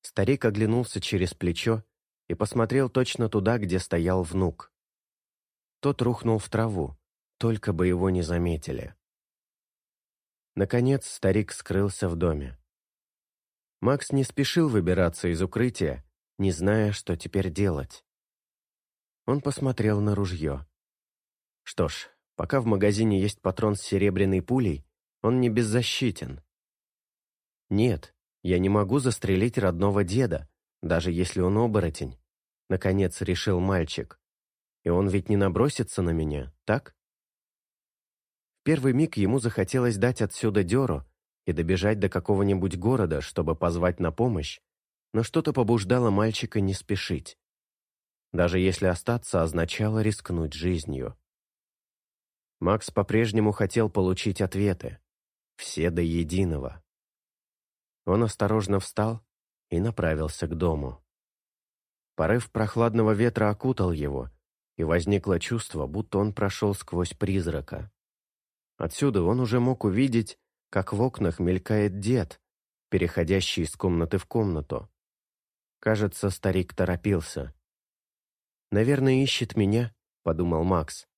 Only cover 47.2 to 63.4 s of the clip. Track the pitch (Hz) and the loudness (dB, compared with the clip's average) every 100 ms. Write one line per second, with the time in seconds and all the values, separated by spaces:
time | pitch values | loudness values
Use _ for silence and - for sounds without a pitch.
47.2 | - - _ _ _ _ _ _ _ _ | -6 -20 _ _ _ _ _ _ _ _
48.2 | _ 82 87 92 92 90 95 87 - 120 | _ 0 2 4 2 2 0 0 -2 -4
49.2 | - 90 80 85 85 - 107 110 107 101 | 0 0 0 0 -2 0 0 2 0 -2
50.2 | - 85 80 - 87 87 76 67 57 - | -4 -4 -4 -2 -2 -2 -4 -6 -8 -10
51.2 | _ _ _ _ _ _ _ _ _ _ | _ _ _ _ _ _ _ _ _ _
52.2 | _ _ _ _ 87 90 - - 95 107 | _ _ _ _ 0 0 0 -2 2 2
53.2 | 113 110 107 101 101 117 110 104 92 92 | 2 2 2 2 -2 0 0 0 0 0
54.2 | 107 90 95 98 101 90 - - _ _ | -2 -2 -2 0 0 -2 -8 -14 _ _
55.2 | _ _ _ - - - 82 85 85 82 | _ _ _ -18 -10 -2 0 0 0 0
56.2 | 78 92 92 76 65 - _ _ _ _ | 0 0 0 -2 -6 -12 _ _ _ _
57.2 | _ _ _ _ _ _ _ _ - 113 | _ _ _ _ _ _ _ _ 0 2
58.2 | 113 - 101 110 98 98 - - 107 113 | 2 0 0 0 2 -2 -2 -2 -2 -4
59.2 | _ _ _ _ _ 85 95 85 82 78 | _ _ _ _ _ -2 -2 -2 -2 0
60.2 | 78 - 80 82 87 78 67 67 _ _ | -4 -4 -6 -2 0 0 -6 -10 _ _
61.2 | _ _ _ _ _ _ _ _ _ - | _ _ _ _ _ _ _ _ _ -4
62.2 | 80 120 - - 107 117 117 113 110 104 | 0 0 -2 -4 -2 0 2 4 2 4
63.2 | 120 - | 2 2